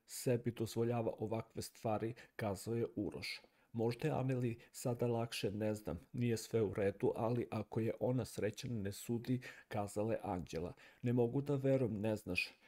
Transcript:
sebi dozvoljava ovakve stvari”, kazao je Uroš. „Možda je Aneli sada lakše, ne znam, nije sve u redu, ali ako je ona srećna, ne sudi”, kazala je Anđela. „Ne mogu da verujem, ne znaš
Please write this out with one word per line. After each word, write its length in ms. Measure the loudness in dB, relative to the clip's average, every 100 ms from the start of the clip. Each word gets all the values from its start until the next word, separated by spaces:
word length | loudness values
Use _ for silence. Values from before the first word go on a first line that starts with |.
sebi 460 | -12 -4 0 2 0
dozvoljava 640 | -2 -2 0 2 2 0 -2
ovakve 420 | -2 -2 -4 -8
stvari”, 520 | -10 -4 0 0 0 -6 -12
kazao 400 | -4 -2 -2 -2
je 120 | 0 0
Uroš. 460 | -2 -4 -4 -6 -8 -12 _ _
„Možda 360 | 0 0 2 0
je 60 |
Aneli 460 | 2 2 2 0 -2 -10
sada 360 | -4 -2 0 2
lakše, 440 | 2 0 -2 -2
ne 220 | 0 0
znam, 260 | 0 -2 -6 -4
nije 240 | 0 2 2
sve 240 | 2 2
u 120 | 2
redu, 400 | 2 2 2 0
ali 320 | 2 2 0 0
ako 280 | -4 -2 0
je 140 | 0 0
ona 260 | 2 2
srećna, 500 | -2 -2 -2 -2 -4
ne 160 | -4 -4
sudi”, 500 | -4 -2 -2 0 -2 -2 -14 -6
kazala 460 | -4 -2 0 0
je 60 | 0
Anđela. 500 | -2 -2 -2 -4 -6 -8 -20 -4
„Ne 120 | 2
mogu 280 | 4 4 2
da 140 | 0
verujem, 460 | 2 4 4 2 2
ne 140 | 0
znaš 340 | 0 0 -2 -2 -6